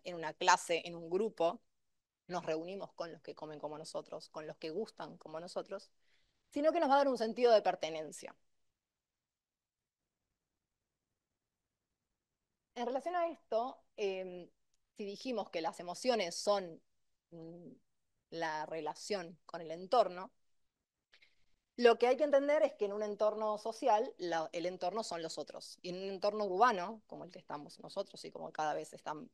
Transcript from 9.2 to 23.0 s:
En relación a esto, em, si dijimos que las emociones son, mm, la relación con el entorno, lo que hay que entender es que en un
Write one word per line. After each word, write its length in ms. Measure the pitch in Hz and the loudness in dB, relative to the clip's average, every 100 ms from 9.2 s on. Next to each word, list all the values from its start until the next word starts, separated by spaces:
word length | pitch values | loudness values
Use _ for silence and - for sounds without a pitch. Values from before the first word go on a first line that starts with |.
| _ _ _ _ _ _ _ _ _ _ _ _ _ _ _ _ _ _ _ _ _ _ _ _ _ _ _ _ _ _ _ _ _ _ _ - | _ _ _ _ _ _ _ _ _ _ _ _ _ _ _ _ _ _ _ _ _ _ _ _ _ _ _ _ _ _ _ _ _ _ _ -6
En 100 | 240 | -2
relación 300 | 262 254 359 | -2 -2 0
a 120 | 339 | 0
esto, 560 | 302 _ 220 247 - _ - | -2 _ -2 -2 -6 _ -4
em, 520 | 202 190 185 180 170 _ _ _ _ - | -2 -2 -6 -10 -14 _ _ _ _ -10
si 80 | 202 | -8
dijimos 440 | 202 262 226 190 | -6 -4 -4 -4
que 120 | 175 | -4
las 180 | 160 - | -4 -4
emociones 560 | 175 175 254 233 175 - | -8 -2 2 2 0 0
son, 460 | - 202 180 160 _ _ _ _ _ | 2 2 0 -10 _ _ _ _ _
mm, 380 | 170 165 175 170 - _ _ _ _ _ | -16 -14 -14 -16 -20 _ _ _ _ _
la 340 | 165 165 156 156 | -6 -4 -4 -6
relación 720 | 160 151 156 - 202 170 180 - | -6 -6 -8 -6 -6 -6 -14 -14
con 160 | 170 | -10
el 100 | 160 | -8
entorno, 600 | 165 185 247 190 180 208 _ _ _ _ _ _ _ _ - - _ _ _ _ - | -10 4 6 6 2 -12 _ _ _ _ _ _ _ _ -20 -20 _ _ _ _ 4
lo 200 | 240 233 | 6 8
que 100 | 240 | 6
hay 100 | 285 | 4
que 60 | |
entender 400 | 302 277 285 302 | 4 4 4 4
es 100 | 294 | 2
que 120 | - 202 | 0 -4
en 80 | |
un 100 | 208 | -2